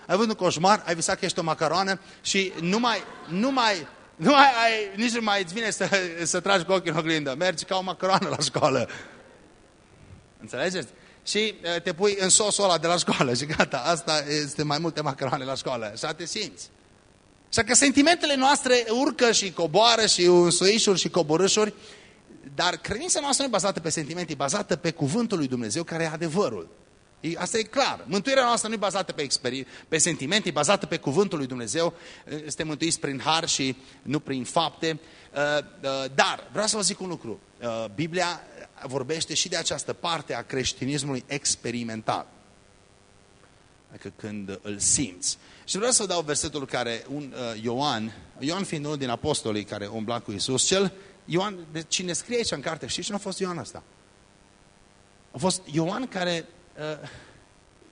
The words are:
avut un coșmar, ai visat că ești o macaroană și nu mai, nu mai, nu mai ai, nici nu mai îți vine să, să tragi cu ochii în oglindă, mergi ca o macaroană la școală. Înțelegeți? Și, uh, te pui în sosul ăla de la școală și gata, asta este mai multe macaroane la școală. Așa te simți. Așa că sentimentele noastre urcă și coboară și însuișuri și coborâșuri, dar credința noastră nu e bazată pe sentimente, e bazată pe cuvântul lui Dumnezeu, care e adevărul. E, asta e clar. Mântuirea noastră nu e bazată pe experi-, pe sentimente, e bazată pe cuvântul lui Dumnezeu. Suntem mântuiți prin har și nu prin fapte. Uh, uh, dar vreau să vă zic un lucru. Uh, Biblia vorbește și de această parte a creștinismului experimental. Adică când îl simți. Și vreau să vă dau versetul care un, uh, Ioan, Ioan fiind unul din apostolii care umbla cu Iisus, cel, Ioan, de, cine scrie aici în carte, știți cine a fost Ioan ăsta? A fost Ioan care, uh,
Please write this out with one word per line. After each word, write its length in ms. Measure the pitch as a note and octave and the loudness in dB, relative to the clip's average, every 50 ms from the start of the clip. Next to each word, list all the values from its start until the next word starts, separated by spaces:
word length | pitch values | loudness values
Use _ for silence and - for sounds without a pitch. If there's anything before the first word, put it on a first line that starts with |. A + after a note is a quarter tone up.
| - | -2
avut 220 | - F3 G3 A#3 | 0 2 2 2
un 60 | A3 G#3+ | 2 0
coșmar, 500 | - F#3 E3 - D3+ F3+ G3 G#3+ G3+ - | 2 0 0 2 4 6 6 6 6 4
ai 100 | E3+ F3 | -2 -2
visat 240 | E3 - - F#3+ - | -2 0 -2 -2 -2
că 60 | F#3+ | -2
ești 140 | E3+ - F#3+ | -2 -2 -2
o 40 | E3+ | -2
macaroană 560 | D#3+ D3+ - D#3+ D3 D#3+ F#3 G3 F#3+ F#3+ - - - - - | -2 0 0 0 2 2 2 2 0 -2 -4 -6 -14 -20 -8
și 300 | - - - G3 F#3+ F#3 - D#3 | -4 0 0 2 0 0 -2 -4
nu 180 | E3 F3 G3 A3+ | -2 0 0 2
mai, 180 | B3 A#3 G#3+ F#3 D#3 - - - - D3 | 2 2 0 0 -4 -8 -14 -16 -10 -6
nu 220 | E3 F#3+ A#3 C#4 | -2 0 0 2
mai, 360 | C4+ B3+ A#3 A3 G3+ E3+ C#3 - - - - - - | 2 4 4 2 2 0 -4 -10 -16 -20 -20 -20 -10
nu 160 | - D#3+ A#3+ | 2 4 8
mai 160 | D4 C4+ C#4+ C4+ B3 A3+ A#3 | 10 10 10 10 8 6 4
ai, 320 | A3+ A3 A3 G#3+ G3 G3 | 4 4 2 -2 -4 -2
nici 180 | G3+ A#3+ A#3+ A3 | 0 0 0 0
nu 80 | A#3+ | 0
mai 200 | A3 G#3 G3+ G3+ F#3+ | 2 2 2 2 0
îți 100 | E3 F3+ | -2 -4
vine 160 | A#3 A3+ G#3 | -4 -4 -4
să, 200 | F#3 - F#3+ E3+ G3 F#3+ F3+ E3+ E3 E3+ E3+ | -2 -2 0 2 2 2 2 -2 -4 -4 -2
să 160 | D3+ - F3+ | -2 0 0
tragi 260 | D#3+ F#3+ G3+ F#3 D#3+ | 2 4 4 4 4
cu 60 | F3 | 2
ochii 200 | F#3+ F#3 E3 E3+ | 0 2 2 0
în 60 | D3+ | 0
oglindă, 380 | E3+ D#3 D#3+ E3 D#3 D3 C#3 B2+ | 0 0 2 0 0 0 -2 -2
mergi 280 | D3 F3+ F#3 E3+ - - | 0 0 0 0 -2 -4
ca 120 | - F#3+ | -2 -2
o 40 | F#3 | -2
macaroană 460 | F#3 F#3 E3 - F#3 F#3 G3 - F#3+ | -2 -4 -4 -2 2 2 4 4 2
la 120 | D3 C3+ C3+ | 0 -2 -2
școală. 500 | D#3 C3 - D#3+ D#3 C#3 C3+ B2 A2 - - - - - - - - - - - - - - - - - - - - - - - - - - - - - - - | -2 -2 2 2 4 4 4 2 0 -2 -6 -12 -16 -18 -20 -20 -20 -20 -20 -20 -20 -20 -20 -20 -20 -20 -20 -20 -20 -20 -20 -20 -20 -20 -20 -20 -20 -20 -20 -20
Înțelegeți? 480 | G#2+ G#2+ - B2 D#3 F#3+ F3+ F3 B2+ - - - - - - - - | -14 -10 -4 -2 -2 -2 -2 -4 -6 -8 -14 -20 -20 -20 -20 -14 -8
Și, 300 | - - G#3 A3 G#3+ F#3+ E3+ E3+ E3+ E3+ | -2 0 0 0 0 -2 -4 -4 -4 -4
uh, 60 | E3+ | -2
te 120 | E3+ F#3+ E3+ | -2 -4 -2
pui 240 | D#3 G#3 G#3 G3 G3 | 2 2 2 2 2
în 100 | F#3+ F3+ | 2 4
sosul 340 | - - G#3+ G3+ - - G3+ | 4 4 4 2 2 2 4
ăla 140 | F#3 E3+ | 4 4
de 100 | D#3+ D#3+ | 4 4
la 100 | E3 F3 | 2 2
școală 360 | F3 - - - - D#3+ B2 B2 | 2 2 0 2 2 2 2 2
și 120 | A#2+ D3 | 0 -2
gata, 320 | D3 - - F3+ - - | -2 0 0 2 2 0
asta 460 | B2+ B2 D#3+ F3 D#3+ - E3 D#3 D3+ C#3+ | -2 0 0 0 0 0 0 0 0 0
este 360 | D3 D3+ D3+ D3 C#3+ - - D3 | 0 -2 -2 -2 -4 -4 -4 -2
mai 140 | D3 C#3+ | 0 0
multe 240 | D3+ E3+ E3 - D3+ | 0 -2 -2 -4 -2
macaroane 420 | D3+ D3 C3 - C#3 B2 D#3+ C#3 C3 | -4 -4 -4 -4 -2 -2 -2 -2 -2
la 120 | C3+ C3 | -4 -6
școală. 360 | B2+ - D3 B2+ A#2 A2 G#2 G#2+ | -4 -4 -4 -4 -4 -4 -6 -6
Așa 200 | A2+ D#3+ D#3 D#3+ | -6 -6 -6 -6
te 120 | D#3+ E3+ | -8 -8
simți. 440 | D#3 - A3 G3+ C3+ F#2 - - - _ _ _ _ _ - _ _ _ _ _ _ _ _ _ _ | -8 -6 -6 -6 -8 -10 -14 -18 -20 _ _ _ _ _ -20 _ _ _ _ _ _ _ _ _ _
Așa 140 | - A#3 A3 | 0 0 2
că 100 | A3 B3 | 4 4
sentimentele 600 | - C#4 C#4+ - C#4 C#4+ D#4+ F4 E4+ E4 D4+ C#4 | 6 6 6 6 6 6 6 6 4 2 0 2
noastre 500 | C4 C4 C#4 C#4+ - - B3+ B3 B3 A3+ A3+ | 4 4 4 4 4 4 4 4 4 4 2
urcă 420 | A3+ B3 C#4+ D4+ A#3 - B3 A#3 | 2 2 2 2 2 4 4 4
și 200 | G#3 - G3 F#3+ | 4 4 0 -2
coboară 540 | D3+ - E3+ D#3+ D3 G3+ A3 A#3+ A3+ A3+ G#3+ | -2 -2 -2 2 6 6 8 8 6 6 4
și 200 | F#3 - F3+ F3 | 4 4 6 8
însuișuri 720 | F3 F3+ F3+ F3 E3+ E3+ - F3 G3 A3 A3 - G#3+ F#3 E3 | 8 8 8 8 6 4 4 4 4 4 6 4 4 4 4
și 100 | - E3 | 2 2
coborâșuri, 640 | - F3+ D#3 D3 D#3 E3 F#3+ F#3 - G#3+ G#3+ G#3+ - - - - - - - - - - - - - - - C#3 C#3+ | 2 2 2 4 4 4 4 4 4 4 2 0 -2 -8 -16 -20 -20 -20 -20 -20 -20 -20 -20 -20 -20 -20 -20 -10 -2
dar 220 | D#3 E3 F3+ F3 | 2 2 2 2
credința 420 | E3 - - G3 A#3 E4+ F4+ - E4+ | 0 -4 -6 -4 -4 0 0 0 0
noastră 240 | C#4+ C#4 C#4 - C#4 | 2 0 0 0 2
nu 60 | C4+ | 0
e 20 | |
bazată 280 | G#3+ F#3 F3+ G3 F#3+ F#3 | 0 2 0 0 -2 -2
pe 100 | E3 D#3+ | -2 -2
sentimente, 420 | - E3 D3+ D3+ E3 F3+ F3 D#3 | -2 -2 -4 -4 -6 -6 -6 -6
e 40 | D3 | -4
bazată 400 | C3 C#3+ C#3 F#3+ G#3 G3+ - F3+ | -2 -2 -2 0 -2 -2 -2 -2
pe 160 | D3+ - E3 | 0 0 -4
cuvântul 460 | D#3 - D3 C3 E3+ A#3+ A#3 A#3 G3+ | -2 0 -2 0 2 0 0 0 0
lui 100 | E3 C#3+ | 0 0
Dumnezeu, 360 | B2+ B2+ A#2+ A#2+ G#2+ - E3 E3 | -2 -2 -4 -4 -4 -4 -4 -4
care 200 | - E3+ D#3+ E3 | -4 -4 -4 -4
e 40 | |
adevărul. 640 | D#3 D#3+ D#3 E3+ D#3 D3 G3+ F#3+ C3+ A2 F2+ D#2+ - - - - _ _ _ _ _ _ - | -4 -4 -4 -4 -2 0 0 0 0 -2 -6 -10 -12 -18 -20 -20 _ _ _ _ _ _ -8
E, 140 | - D#3+ E3 | -6 -6 -4
asta 200 | D#3+ F3+ - - | -4 -4 -2 -2
e 40 | A3 | -2
clar. 440 | A3 - - C4+ B3+ F3 A2+ - - | -4 -2 0 0 0 0 0 -4 -6
Mântuirea 360 | A#3+ C#4 D4+ C4+ C4+ C4+ C4+ B3 | -2 -2 -2 0 2 2 4 4
noastră 240 | A#3+ A#3 G#3+ - | 4 2 0 0
nu 60 | G#3+ A3+ | -4 -4
e 40 | |
bazată 340 | G3+ G#3 F#3+ - G3 F3+ - | -2 -2 -2 0 -2 -4 -4
pe 100 | - D#3+ | -6 -6
experi-, 460 | D3 B2+ - - - B2 B2+ C3+ B2+ - - - - | -4 -4 -4 -2 -2 -4 -4 -4 -8 -10 -14 -20 -6
pe 100 | - D#3 | -2 0
sentimente, 500 | D3+ - F3 D3+ - C3 C#3+ G3 G#3+ - | 2 2 2 0 -2 -2 0 0 0 0
e 40 | F#3 | 0
bazată 340 | C#3+ D3+ C3+ E3 G3+ F#3+ - | 0 2 2 4 2 2 0
pe 120 | - F3 | -4 -6
cuvântul 400 | D#3 - - C3 F#3 G#3 F#3+ F3 | -4 -2 0 2 2 2 2 0
lui 100 | D3+ C3+ | -4 -4
Dumnezeu. 460 | B2+ C3 B2 A#2 G#2+ B2 D#3+ E3+ E3+ E3+ - - - - - - | -6 -6 -8 -6 -4 -2 0 0 0 -2 -6 -14 -20 -20 -20 -14
Suntem 400 | - D3 D3+ D3+ D3 - - D#3+ | -12 -12 -10 -10 -10 -8 -8 -6
mântuiți 320 | D#3 D3+ B2 D#3+ E3 D#3+ - | -6 -4 -2 -2 -2 -2 -2
prin 200 | - C#3+ C#3 B2+ | -2 -4 -6 -2
har 280 | A2 D#3 D#3+ E3 E3 | 0 2 2 2 2
și 280 | D3 - - C3+ C3+ A#2+ - - - - - | 0 -2 0 0 -2 -4 -6 -12 -20 -20 -14
nu 180 | - A#2 C#3 D3 | -6 -4 -4 -2
prin 240 | - - C3+ C3 A#2+ | -2 -4 -6 -6 -6
fapte. 560 | - - E3+ E3 D3 - - E3 D#3+ D#3+ D3+ - - - - - - - | 0 0 0 0 0 -2 -4 -4 -4 -4 -4 -10 -18 -20 -20 -20 -8 -4
Uh, 60 | C#3+ D3 D3 D3 D3 C#3 - - - C#3 | -2 0 2 0 0 -2 -4 -12 -8 -6
uh, 280 | C3+ C3+ C3+ C3+ C3 C3+ | -4 -4 -4 -4 0 2
dar 340 | D3 G3 F#3 C#3 - - - | 2 2 2 0 -4 -8 -6
vreau 160 | B2 F3+ G#3+ | -4 -2 -2
să 80 | G#3 G#3+ | 0 -2
vă 60 | G#3+ | 0
zic 180 | F#3+ F3 G#3 - | -2 -2 -4 -4
un 80 | F#3 | -6
lucru. 320 | F3+ E3 - - A#2 G2 - - _ _ - | -8 -8 -8 -8 -10 -10 -12 -14 _ _ -8
Uh, 240 | B2 A#2+ A2+ A2+ A2+ G#2+ G#2 | -6 -6 -4 -4 -6 -6 -4
Biblia 460 | - E3 E3 E3 F3+ E3+ F3 E3+ - - - - - - - - - C#3 | -4 -4 -2 -2 -2 -2 -2 -2 -6 -10 -16 -20 -20 -20 -20 -18 -16 -12
vorbește 500 | C3+ B2+ C#3 B2+ C3 D#3+ E3 - - D#3 | -6 -6 -6 -4 -4 -4 -6 -4 -4 -2
și 160 | - - F3+ | -2 -2 -2
de 80 | F3+ | -2
această 360 | - - - E3 C3+ - - A#2+ | -2 -2 -2 -4 -4 -4 -6 -8
parte 400 | - - E3+ D#3+ D3+ - - C3 | -4 -4 -2 -2 -4 -4 -6 -8
a 80 | A#2 | -8
creștinismului 840 | A#2 - C#3 C3 B2 - - - B2+ C3 D3 C#3+ C3+ D3 C3+ B2 - | -6 -4 -4 -2 -2 -2 -4 -4 -4 -2 -2 -2 -2 -4 -6 -6 -6
experimental. 1000 | - C#3 C#3+ - - - - - B2 A#2 A#2+ A#2 A2+ A2 A2 - - A2 F2 - - - - - - - - - - - - - - - - - - - - - - - - - - _ - - - - - _ - | -6 -8 -4 -2 -2 -2 -2 -4 -6 -6 -4 -6 -6 -8 -6 -4 -4 -4 -4 -6 -10 -18 -20 -20 -20 -20 -20 -20 -20 -20 -20 -20 -20 -20 -20 -20 -20 -20 -20 -20 -20 -20 -20 -20 -20 _ -20 -20 -20 -20 -20 _ -20
Adică 240 | G#2 G#2 - G#2 - | -20 -16 -14 -14 -14
când 440 | - - G#2+ G#2+ G#2 G2 F#2+ G2 - | -12 -12 -10 -8 -8 -8 -8 -10 -10
îl 160 | - G#2 G#2 | -8 -10 -6
simți. 600 | G2 - - - - C3+ F#2+ F2+ - - - - - - - - - - | -2 0 0 0 0 0 -4 -6 -6 -6 -6 -6 -8 -12 -20 -20 -18 -10
Și 140 | - - | -8 -4
vreau 140 | F#3+ A3 B3+ | -2 0 2
să 100 | A#3+ - | 2 2
vă 60 | G#3+ | 0
dau 140 | F3+ F3+ F3 | 0 -2 -2
versetul 440 | D#3+ D3 C#3+ - - D#3 C#3 D3 C3+ | -2 -2 -2 -2 -4 -4 -6 -8 -6
care 400 | - - B2+ A#2+ A#2 A#2 A2+ - C3 C#3 | -4 -4 -4 -2 -4 -4 -6 -8 -10 -10
un, 200 | D3 D3 B2+ - | -10 -10 -10 -10
uh, 280 | B2 B2 A#2 A2 G#2+ A2 | -8 -8 -8 -8 -6 -4
Ioan, 500 | A#2+ A#2 C3 D3 D3 B2 A2 A2 A2+ G#2 - - - - - | -4 -2 0 0 0 0 -2 -4 -6 -8 -12 -18 -20 -14 -8
Ioan 240 | B2+ D3 E3+ G3 F#3 | -6 -4 -4 -4 -4
fiind 220 | - E3+ D3+ C#3+ | -6 -6 -6 -6
unul 120 | D3 D3+ | -6 -6
din 120 | C#3 C3+ B2 | -4 -4 -4
apostolii 540 | A#2 - - D3+ C#3+ - - A2+ G#2+ G#2 F#2+ | -4 -4 -2 -2 -2 -2 -2 -2 -4 -4 -4
care 240 | - G#2+ G#2 G2+ | -6 -8 -8 -8
umbla 320 | G2+ A2+ A2+ G#2+ A2 A#2 A#2 | -8 -8 -8 -6 -4 -6 -6
cu 120 | - - | -6 -8
Iisus, 320 | G#2 F#2 - - C3 A#2+ - | -6 -6 -4 -2 0 0 2
cel, 300 | - F#3 F#3+ G3+ F3+ - - - - - - _ | 2 2 2 2 0 -2 -8 -16 -20 -20 -20 _
Ioan, 420 | - D3+ F3+ G3 G#3 G3 F3+ E3 D3+ | -4 -2 -2 -2 -2 -6 -10 -14 -12
de, 100 | D#3 E3 | -12 -12
cine 320 | D#3 - - - F#3 F3+ D#3+ | -6 -6 -6 -4 -4 -4 -6
scrie 240 | - - - A#3+ | -6 -6 -4 -4
aici 140 | A#3 A3 - | -4 -2 -4
în 100 | E3+ D3 | -4 -4
carte, 260 | - E3 E3 - C#3 | -6 -8 -8 -8 -8
știți 180 | A2+ - - F3 | -8 -8 -8 -6
cine 120 | - G3+ | -6 -8
a 20 | G3 | -6
fost 200 | - G3 F3+ - | -6 -8 -6 -6
Ioan 180 | F#3+ F3+ F3 | -6 -6 -6
ăsta? 260 | D#3 G#2 - - E2 - _ _ _ _ _ _ - _ _ _ _ - - _ _ _ _ _ _ - - - - - - - - - - | -8 -10 -12 -14 -16 -18 _ _ _ _ _ _ -20 _ _ _ _ -20 -20 _ _ _ _ _ _ -20 -20 -20 -20 -20 -20 -20 -20 -20 -16
A 60 | - | -6
fost 240 | C3 D3+ F#3 - - - | 0 0 0 0 0 -4
Ioan 420 | - C#3+ D#3+ D#3+ F3 G3+ A#3+ C4 | -4 -2 0 0 0 -2 -4 -6
care, 380 | - - F#3 F3+ F3+ E3+ E3 - - - - - - - | -6 -4 -4 -2 -2 -2 -2 -6 -10 -16 -20 -20 -20 -14
uh, 320 | D3 D3+ D#3 D3+ D3 D3+ - - - - - - - - _ _ _ - _ _ _ - - | -10 -8 -8 -8 -8 -12 -16 -16 -18 -20 -20 -20 -20 -20 _ _ _ -20 _ _ _ -20 -20